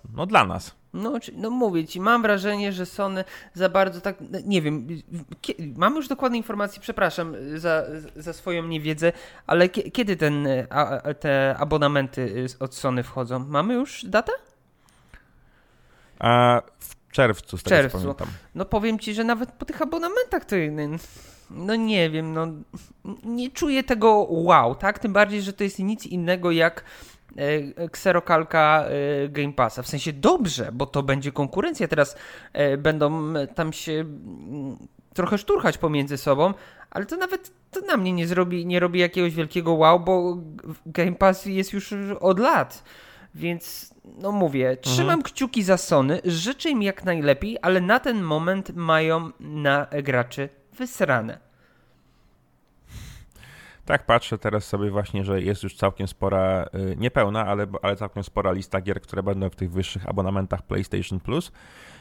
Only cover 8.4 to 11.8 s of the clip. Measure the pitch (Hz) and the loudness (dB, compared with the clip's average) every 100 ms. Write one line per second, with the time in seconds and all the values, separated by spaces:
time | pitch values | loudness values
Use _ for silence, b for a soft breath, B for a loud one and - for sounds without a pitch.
8.4 | - 170 165 165 151 156 165 170 B B | -6 -4 -4 -4 -4 0 0 0 B B
9.4 | - 165 180 214 190 - 214 175 156 147 | 0 4 4 2 -4 -2 -2 2 0 2
10.4 | 143 131 117 139 143 139 147 147 156 139 | 0 -2 -2 0 0 0 -6 -4 0 2
11.4 | 135 135 147 151 | 2 0 0 2